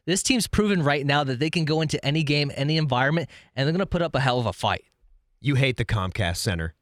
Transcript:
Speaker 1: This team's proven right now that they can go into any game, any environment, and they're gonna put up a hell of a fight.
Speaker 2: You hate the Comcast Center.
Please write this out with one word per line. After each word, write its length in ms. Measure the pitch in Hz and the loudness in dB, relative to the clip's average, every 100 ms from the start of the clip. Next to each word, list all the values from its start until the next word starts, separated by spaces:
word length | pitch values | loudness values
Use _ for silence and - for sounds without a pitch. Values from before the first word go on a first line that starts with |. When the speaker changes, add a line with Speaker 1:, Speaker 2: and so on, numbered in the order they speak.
Speaker 1:
This 180 | - 185 | -4 -2
team's 240 | - 254 - | 2 2 0
proven 360 | - 208 190 | -2 0 2
right 240 | 143 143 139 | 2 2 2
now 180 | 143 | 2
that 140 | 135 120 | 2 0
they 100 | 156 | -2
can 160 | 175 | -2
go 160 | 151 156 | 0 0
into 240 | 156 147 | 0 -2
any 180 | 139 156 | -2 0
game, 300 | 143 143 143 | 2 0 0
any 220 | - 139 160 | -2 0 0
environment, 540 | 151 123 135 165 170 - - - | 2 2 2 0 -4 -10 -12 -4
and 100 | 135 | -2
they're 60 | |
gonna 140 | 170 190 | 0 0
put 160 | 175 | 0
up 120 | 165 | 0
a 60 | 135 | 0
hell 180 | 135 123 | 0 2
of 80 | 110 | 0
a 60 | |
fight. 320 | - 110 92 _ _ _ _ _ _ | -2 -2 -2 _ _ _ _ _ _
Speaker 2:
You 140 | 139 | -2
hate 240 | 135 135 123 | 2 2 0
the 60 | 113 | 0
Comcast 500 | 107 92 98 90 85 | 0 -2 -2 -2 -2
Center. 360 | 113 85 80 - | -2 -2 -4 -8